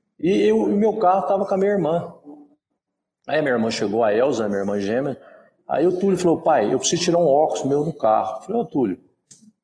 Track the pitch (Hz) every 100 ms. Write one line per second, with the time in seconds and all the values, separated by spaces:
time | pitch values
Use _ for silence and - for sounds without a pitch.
0 | _ - 165 208 208 220 202 202 220 214
1 | 180 190 - 196 196 190 196 202 151 170
2 | - - - - - _ _ _ _ _
3 | _ _ - 151 143 120 113 110 104 110
4 | 110 107 135 113 107 98 98 101 98 120
5 | 143 - - - _ _ - 135 175 180
6 | 196 175 175 160 165 139 107 131 - 165
7 | 175 170 160 143 156 - 135 143 156 -
8 | 110 110 101 - - 233 208 147 110 87
9 | _ _ _ - _ _